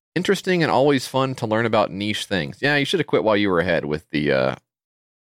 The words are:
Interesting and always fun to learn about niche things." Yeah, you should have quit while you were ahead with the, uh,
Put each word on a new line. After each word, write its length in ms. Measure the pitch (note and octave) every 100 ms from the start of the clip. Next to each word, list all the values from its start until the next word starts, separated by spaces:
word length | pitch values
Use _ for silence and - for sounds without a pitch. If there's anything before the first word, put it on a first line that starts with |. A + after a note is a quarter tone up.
| _
Interesting 480 | - F#3 G3 - F3+
and 80 | D3
always 360 | F#2+ C#3+ C#3 -
fun 280 | C3 C3 B2+
to 100 | A2+
learn 180 | A2
about 260 | A#2 G#2+ G#2
niche 360 | F#2 G#2 G#2 -
things." 320 | G2 D2 -
Yeah, 160 | C#3 D3
you 80 |
should 160 | C#3 F3+
have 60 | D3
quit 180 | C3
while 140 | G2 G#2
you 100 | G2+
were 120 | F2
ahead 260 | F2 E2 D2
with 220 | D#2 -
the, 200 | D2+ D2
uh, 220 | C2+ C2 B1+ _ _ _ _ _ _ _